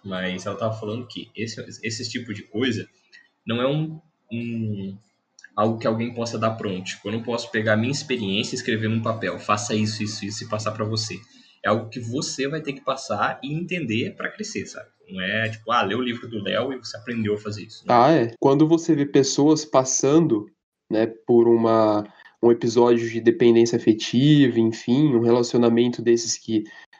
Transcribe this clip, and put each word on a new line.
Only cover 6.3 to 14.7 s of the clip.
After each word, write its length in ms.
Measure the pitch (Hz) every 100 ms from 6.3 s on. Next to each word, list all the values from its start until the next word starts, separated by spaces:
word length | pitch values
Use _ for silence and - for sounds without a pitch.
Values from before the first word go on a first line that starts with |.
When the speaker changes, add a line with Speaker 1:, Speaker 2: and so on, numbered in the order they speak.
| 113
Speaker 1:
dar 140 | 110
pronto. 300 | 110 101 92
Tipo, 260 | 92 - 101
eu 40 |
não 100 | 113
posso 280 | 117 117 -
pegar 240 | 110 110
a 20 | 107
minha 160 | 123
experiência 600 | 143 - 123 98 101 123
e 20 | 120
escrever 320 | - 107 110
num 140 | 113
papel, 360 | 113 110 95 87
"Faça 360 | - 110 -
isso, 280 | 110 107 -
isso, 220 | 104 -
isso" 200 | 101 104
e 40 | -
passar 240 | 107 107
pra 140 | 110 107
você. 340 | 107 - - - _ _ _
É 60 | 98
algo 220 | 113 110
que 100 | -
você 480 | 113 139 185 - 135
vai 140 | 156
ter 100 | 151
que 80 | -
passar 580 | - 131 - 104 127 160
e 100 | 135
entender 640 | 156 175 180 120 107 165 -
pra 140 | -
crescer, 340 | - 104 104
sabe? 240 | 92